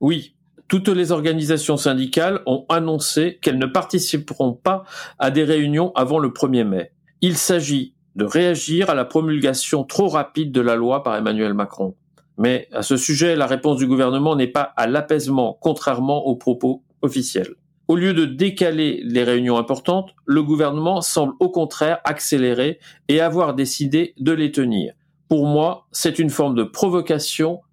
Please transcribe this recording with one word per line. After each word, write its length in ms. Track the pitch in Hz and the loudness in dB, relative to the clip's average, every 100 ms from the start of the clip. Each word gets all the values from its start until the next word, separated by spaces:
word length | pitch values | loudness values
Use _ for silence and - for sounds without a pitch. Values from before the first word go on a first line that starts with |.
Oui. 360 | 135 185 - _ _ _ - | -2 -2 -6 _ _ _ -2
Toutes 220 | 190 196 | 0 2
les 200 | 185 170 | 2 2
organisations 680 | 170 156 160 151 156 151 143 | 0 0 0 0 0 0 0
syndicales 640 | 147 131 131 160 170 196 - | 0 0 0 0 0 -2 -2
ont 200 | 127 - | -4 0
annoncé 720 | 165 160 156 151 - 170 175 | -2 0 -2 -2 0 0 0
qu'elles 160 | 160 131 | 0 0
ne 80 | 131 | 0
participeront 840 | 185 - 185 185 151 151 - 131 | 0 0 -2 -2 -4 -4 -4 -2
pas 320 | 123 - 190 190 - - - | -2 -2 -2 -4 -16 -14 -2
à 140 | 135 | 0
des 100 | 139 | 2
réunions 480 | 151 156 147 147 180 151 | 2 2 2 0 0 0
avant 240 | 127 156 | 0 2
le 120 | 139 | 0
premier 300 | - 139 127 | 0 0 2
mai. 300 | 107 95 82 _ _ - | 2 -2 -6 _ _ -2
Il 160 | 180 160 | -2 0
s'agit 600 | - 180 143 143 123 _ _ | 0 0 0 -4 -4 _ _
de 120 | - 104 | -6 -2
réagir 640 | 156 180 165 - 165 190 | 0 0 0 -2 -2 0
à 40 | |
la 120 | 143 123 | 0 0
promulgation 760 | 160 160 151 139 131 - 151 | 0 0 0 0 -2 -2 -2
trop 220 | 131 - 196 | -2 0 0
rapide 460 | 151 139 - 156 | 0 -4 -4 -2
de 80 | 127 | 0
la 160 | 120 117 | 2 2
loi 260 | 120 139 | 0 0
par 140 | 135 110 | -2 -2
Emmanuel 380 | 110 107 107 | -2 0 0
Macron. 420 | 101 98 - 95 - _ _ _ - | -2 -4 -4 -8 -8 _ _ _ -2
Mais 320 | 117 127 - | 0 0 -4
à 120 | - | -6
ce 160 | 104 131 | -2 0
sujet, 380 | 127 143 170 160 | 0 0 2 2
la 100 | 131 | 0
réponse 320 | 127 151 135 | 0 0 2
du 80 | 131 | 2
gouvernement 500 | 127 127 135 151 151 | 2 2 2 2 2
n'est 160 | 123 | 0
pas 220 | 147 143 - | 0 -4 -2
à 100 | 117 | 0
l'apaisement, 680 | 139 147 156 131 135 117 - | 0 0 -2 0 0 0 0
contrairement 640 | 165 147 - 123 131 143 139 | -2 0 -2 -2 0 -2 -2
aux 100 | 123 | -2
propos 480 | - 123 127 131 _ - | -2 0 0 -2 _ -4
officiels. 540 | 139 135 123 - 92 - _ _ - | -4 -2 -4 -4 -6 -10 _ _ 0
Au 80 | 170 | 2
lieu 160 | 185 | 2
de 140 | 165 151 | 2 0
décaler 720 | 131 196 196 175 156 151 - | 0 -2 2 0 0 -2 -2
les 220 | 120 120 | -2 0
réunions 320 | 120 123 123 117 | 2 2 2 0
importantes, 540 | 113 135 - 185 190 _ - | 0 -4 0 -2 -2 _ 0
le 160 | 143 | 0
gouvernement 580 | 151 151 151 147 160 190 | 2 2 2 0 -2 -2
semble 320 | 160 - 143 131 | -2 -2 -2 0
au 80 | 180 | 0
contraire 520 | 180 160 - 156 165 | 0 -2 0 0 0
accélérer 760 | 143 147 - 143 127 120 139 165 - - - | -2 -4 -2 2 2 2 -2 -4 -14 -12 0
et 120 | 151 | 2
avoir 340 | 165 165 160 | 2 2 0
décidé 580 | 131 131 - 143 151 175 - | 0 -2 -2 0 0 -2 -2
de 140 | 135 | 0
les 200 | 160 151 | 0 0
tenir. 400 | 147 127 104 73 - _ _ - | 0 0 0 -2 -8 _ _ -2
Pour 160 | 156 143 | 2 2
moi, 400 | 147 165 180 _ | 2 2 -2 _
c'est 280 | - 170 156 | -4 -2 0
une 100 | 156 | -2
forme 260 | - 143 | 0 0
de 100 | 120 | 0
provocation 960 | 104 - 196 175 170 156 147 - 160 175 _ | -2 0 0 0 0 -2 -2 -2 -2 -2 _